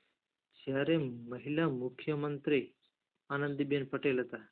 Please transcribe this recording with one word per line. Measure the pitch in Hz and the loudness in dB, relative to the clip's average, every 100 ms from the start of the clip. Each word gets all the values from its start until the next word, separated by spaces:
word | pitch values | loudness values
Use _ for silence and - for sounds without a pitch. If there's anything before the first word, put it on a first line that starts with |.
| _ _ _ _ _ - | _ _ _ _ _ -12
જ્યારે | - 135 143 165 | -2 2 4 4
મહિલા | 135 120 117 123 139 151 165 | 2 -4 -10 -10 -4 0 2
મુખ્યમંત્રી | 127 127 - - 151 147 143 139 143 - - _ _ _ _ - | 0 -4 -4 -4 -2 -2 -2 2 2 2 -8 _ _ _ _ -6
આનંદીબેન | 143 143 139 139 143 131 | -2 0 0 0 0 -2
પટેલ | 139 147 127 | -2 2 2
હતા. | 123 117 110 | 0 -6 -14